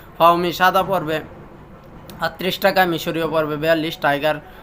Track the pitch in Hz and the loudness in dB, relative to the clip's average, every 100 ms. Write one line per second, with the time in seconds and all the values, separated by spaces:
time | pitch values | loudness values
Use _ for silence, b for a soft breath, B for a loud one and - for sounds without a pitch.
0 | B - 165 170 180 156 185 190 180 185 | B 2 4 4 0 2 2 2 0 -2
1 | 151 156 - - - - - - - - | -2 -6 -8 -18 -20 -20 -20 -20 -20 -20
2 | - - 165 - 180 - 196 190 180 160 | -20 -8 -8 -4 -6 0 0 2 2 0
3 | 170 160 160 156 151 151 160 165 160 - | -4 -4 -2 -2 -2 -2 0 0 0 -2
4 | 151 143 151 147 B B | -2 0 -2 -4 B B